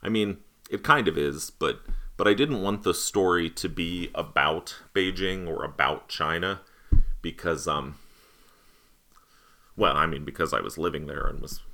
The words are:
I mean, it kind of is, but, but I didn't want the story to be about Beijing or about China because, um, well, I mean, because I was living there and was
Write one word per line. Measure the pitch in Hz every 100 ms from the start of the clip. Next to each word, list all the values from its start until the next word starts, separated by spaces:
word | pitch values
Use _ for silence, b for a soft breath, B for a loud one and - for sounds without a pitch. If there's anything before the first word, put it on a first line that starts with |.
I | 101
mean, | 110 104 95 - _ -
it | 104
kind | - 147 101
of | 78
is, | 73 73 -
but, | - 78 - - B B -
but | 104
I |
didn't | 104 147 127
want | 98 104
the | 107
story | 87 - 104 92 87 82
to | - 92
be | 80 85 87 85 -
about | 80 - 73 80 - - -
Beijing | - 95 92 95 95 87
or | 78
about | 73 - 69 76 -
China | - 78 82 90 98 - B B B B B
because, | 87 - 85 82 -
um, | 73 69 73 b b b b b b b b b b _ _ b b b b b -
well, | 98 73
I | 80
mean, | 71
because | 76 - 82
I | 64
was | 50 -
living | 82 78 73
there | 71 65
and | 69
was | 73 - -